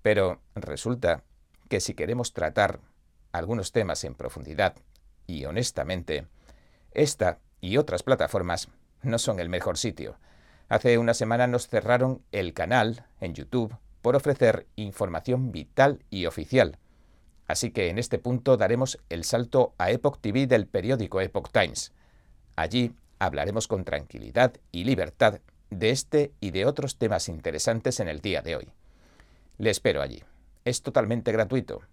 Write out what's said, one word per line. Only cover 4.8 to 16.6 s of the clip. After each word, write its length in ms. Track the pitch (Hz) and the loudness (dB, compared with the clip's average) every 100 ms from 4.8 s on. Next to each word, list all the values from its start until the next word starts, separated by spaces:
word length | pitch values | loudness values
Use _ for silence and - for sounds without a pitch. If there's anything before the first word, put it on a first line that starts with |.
| _ _ - _ - | _ _ -20 _ -12
y 180 | 82 | -8
honestamente, 840 | 67 90 123 - 73 92 80 76 73 - - - _ _ _ | -4 -2 -2 -4 -4 -4 -4 -6 -6 -18 -20 -20 _ _ _
esta 480 | - 143 - 92 87 _ _ | 0 0 2 -2 -2 _ _
y 180 | 90 117 | -2 0
otras 240 | 151 87 | 0 -2
plataformas 640 | - 131 78 104 87 82 - - _ _ | 0 2 2 0 -2 -4 -6 -16 _ _
no 160 | 131 117 | -4 -2
son 220 | - 101 | -2 -4
el 80 | 85 | -2
mejor 280 | 90 - 85 | -4 -4 -4
sitio. 420 | 113 92 57 - - - _ _ _ | -4 -6 -12 -14 -20 -20 _ _ _
Hace 300 | 113 127 120 | 0 4 4
una 160 | 117 | 4
semana 320 | 117 110 117 123 | 2 2 2 2
nos 220 | 123 - | 2 0
cerraron 540 | 113 101 120 131 131 _ | -2 2 2 2 -2 _
el 240 | 101 90 | -4 -4
canal 520 | - 85 123 110 120 - - | -2 2 4 2 -2 -12 -10
en 140 | 90 | -10
YouTube 420 | 76 69 123 113 117 - - | -8 -4 -2 -2 -6 -20 -4
por 120 | 120 | 2
ofrecer 520 | 135 147 139 120 90 - - | 2 2 4 4 4 -4 -8
información 760 | 104 - 98 82 - 127 131 | -8 -4 -4 -2 -2 -2 0
vital 540 | 87 73 - 139 147 - | -6 -10 4 4 4 -8
y 160 | 98 85 | -4 -4
oficial. 520 | 82 78 127 | -4 0 4